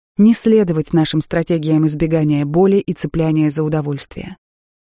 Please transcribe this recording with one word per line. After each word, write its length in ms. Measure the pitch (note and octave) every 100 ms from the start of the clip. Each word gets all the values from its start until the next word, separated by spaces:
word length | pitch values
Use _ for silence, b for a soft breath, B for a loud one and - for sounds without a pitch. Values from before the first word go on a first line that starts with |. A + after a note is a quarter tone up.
| _ -
не 160 | G#3
следовать 600 | A3+ A#3 A3 F#3+ D#3 D#3
нашим 280 | E3 D#3 D#3
стратегиям 640 | - E3+ E3 E3+ D3+ D#3 D#3
избегания 580 | D3 D#3+ D#3+ D3+ C#3+
боли 340 | C#3+ D#3 G3 G3
и 160 | -
цепляния 560 | F3+ D3 E3 D#3+ D#3 D3+
за 140 | D3+
удовольствие. 720 | D#3 D#3 D3 C#3 - - - - _ _ _ _